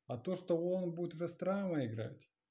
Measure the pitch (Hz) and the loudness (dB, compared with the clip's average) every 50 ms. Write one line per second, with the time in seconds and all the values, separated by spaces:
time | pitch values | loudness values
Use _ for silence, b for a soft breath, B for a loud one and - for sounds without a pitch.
0 | _ - 127 117 - 180 185 180 - - 170 165 170 180 185 185 180 175 165 170 | _ -8 -6 -4 -2 -2 -2 0 2 4 4 4 4 4 2 2 0 0 0 -2
1 | 175 160 - 156 170 170 - - 180 185 196 202 196 185 165 147 127 113 110 110 | -2 -4 -2 -4 -4 -4 -4 -2 0 0 2 2 0 0 2 0 0 0 0 -2
2 | 113 - - - - _ _ _ _ _ | -4 -4 -8 -12 -18 _ _ _ _ _